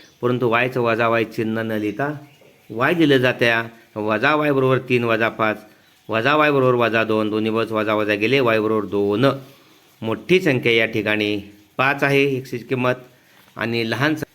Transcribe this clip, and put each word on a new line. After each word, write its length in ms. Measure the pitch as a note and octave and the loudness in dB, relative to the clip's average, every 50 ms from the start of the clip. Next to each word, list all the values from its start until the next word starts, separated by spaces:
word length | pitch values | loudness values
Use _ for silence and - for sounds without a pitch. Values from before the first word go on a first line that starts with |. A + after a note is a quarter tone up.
| - - _ - | -20 -20 _ -4
परंतु 260 | - A#2+ B2 B2 B2 A#2 | -2 0 0 2 2 2
वायचं 300 | A2 A#2 B2 B2+ C3 C3+ | 2 2 0 0 0 0
वजा 280 | A#2+ A#2 A2+ G#2+ A#2 A2+ | 0 0 0 2 2 2
वाय 160 | A2+ A#2 A2+ | 2 0 -2
चिन्ह 380 | G#2 - - A2+ A2 A2 A2+ | -2 -4 -4 -4 -4 -2 -4
न 160 | A2+ A2+ A2 G#2+ | -4 -4 -4 -4
लिहिता 300 | G#2+ G#2 G2 G#2 C#3 D3 D3+ C#3+ - - - _ - - _ _ _ - | -4 -4 -4 -4 -6 -6 -6 -10 -14 -20 -20 _ -20 -20 _ _ _ -10
वाय 240 | A2 A2+ B2+ C#3+ F3 | -4 -2 0 0 2
दिलं 240 | E3 E3 C#3+ C#3 C3 | 2 4 4 4 4
जातं 280 | B2 B2+ A#2+ - B2 | 4 2 0 2 2
आहे. 540 | A#2 A#2 A#2 A#2 A2+ - - - _ - A2 | 2 2 0 -2 -6 -10 -20 -20 _ -8 -6
वजा 340 | G#2 G#2+ A2 G#2+ A#2 C#3+ D3+ | -2 -2 -2 0 2 2 2
वाय 180 | D3+ D3+ D3 | 2 2 0
बरोबर 260 | C#3+ C3+ C3 C3 C3 B2 B2+ - | 2 2 2 2 2 0 0 0
तीन 160 | C3 A#2+ A#2+ | 0 0 2
वजा 240 | A#2 A2+ G#2+ A2+ A2 | 0 0 0 0 -2
पाच, 380 | G#2+ - A2 G#2+ G#2 G#2 - - - _ _ _ _ _ _ - | 0 0 -2 -2 -2 -4 -8 -20 -20 _ _ _ _ _ _ -4
वजा 280 | A2 A2 A2+ C#3 D3 | -4 0 0 2 2
वाय 140 | D3+ D3+ D3+ | 2 2 2
बरोबर 240 | C#3+ C#3 B2+ B2+ B2 A#2+ A#2 | 2 2 2 2 2 2 2
वजा 200 | A2+ G#2+ A2+ A2+ | 2 2 0 0
दोन, 260 | A2 A2 G#2+ G#2+ G#2+ | 2 0 0 0 0
दोन्ही 200 | G#2 A2 G#2+ A2 | -2 -2 -2 0
बाजूस 220 | A2 A2+ A2+ G#2 | -2 -2 -2 -2
वजा 220 | A2 G#2+ G#2+ G#2+ G#2+ | -2 -2 0 0 0
वजा 200 | G#2+ G#2+ G#2 G#2+ | 0 0 0 0
गेले, 260 | G2+ G#2+ A2+ C3 C#3+ | 0 0 0 2 2
वाय 200 | C3 A#2 A2+ A2 | 2 2 2 2
बरोबर 260 | G#2 G#2+ A2 G#2+ G2+ | 0 0 0 -2 -2
दोन. 440 | F#2+ G2+ G2+ G2+ G2+ G#2 G#2+ C3 C#3 - C3+ - - - - _ _ _ _ _ _ _ - | -2 -2 0 0 0 2 2 2 2 0 -2 -8 -18 -20 -20 _ _ _ _ _ _ _ -10
मोठी 360 | - A2 A2 G#2+ - - F3 F#3 | -6 -6 -6 -4 -2 0 0 2
संख्या 320 | F3+ E3 C3 A#2+ - A#2+ | 2 2 0 2 2 2
या 140 | A#2 A2+ A2+ | 2 2 2
ठिकाणी 500 | A2 A2+ A2 G2+ G#2+ G#2+ G#2+ G#2 G#2 G#2 G2+ G2 - - - _ _ _ | 0 -2 -2 -2 -2 0 0 0 -2 -4 -4 -8 -12 -20 -20 _ _ _
पाच 260 | - B2+ C#3 C#3+ C#3+ D3 | -4 -2 -2 -2 0 0
आहे 180 | C#3 C#3 C#3 C#3 C#3+ C3+ | 0 2 2 2 0 -2
एक्सची 220 | B2+ C3 - - A#2+ | -4 -6 -8 -10 -10
किंमत 360 | G#2+ - C3 B2 B2 B2 B2 - - - _ _ _ _ _ _ _ _ - | -6 -6 -4 -2 0 -2 -2 -4 -8 -20 _ _ _ _ _ _ _ _ -8
आणि 340 | - G#2+ A#2 A#2 A#2 A#2 A2+ | -6 -4 -4 -2 -2 -2 -2
लहान 240 | A2+ A#2 C3+ D3+ D#3 | -2 -2 0 -2 -2
स-, 100 | D3+ C3 _ | -2 -6 _